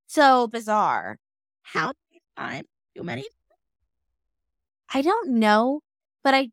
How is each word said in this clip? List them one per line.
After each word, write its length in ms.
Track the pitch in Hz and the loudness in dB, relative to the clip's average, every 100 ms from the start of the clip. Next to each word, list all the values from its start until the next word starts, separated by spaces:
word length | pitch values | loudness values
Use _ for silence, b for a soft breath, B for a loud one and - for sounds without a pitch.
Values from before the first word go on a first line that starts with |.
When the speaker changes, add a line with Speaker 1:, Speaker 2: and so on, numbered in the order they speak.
| _ | _
Speaker 1:
so 420 | - 277 254 240 | 4 6 6 2
bizarre. 680 | 233 214 214 180 117 87 107 _ _ _ _ | -6 -2 0 0 -2 -6 -14 _ _ _ _
Speaker 2:
How 300 | - - 190 277 _ | -10 -6 -6 -8 _
many 100 | 349 _ - | _ _ -14
times? 320 | 233 - - _ _ - | -12 -12 -16 _ _ -14
Too 60 | |
many? 220 | 170 - 415 _ _ _ _ _ _ _ _ _ _ _ _ _ _ _ _ | -10 -10 -12 _ _ _ _ _ _ _ _ _ _ _ _ _ _ _ _
Speaker 1:
I 120 | 269 | -2
don't 280 | 294 440 370 233 | 0 0 0 2
know, 420 | 214 214 240 294 - _ _ _ | 4 4 2 -2 -8 _ _ _
but 100 | 269 | 0
I 120 | 269 262 | 0 -2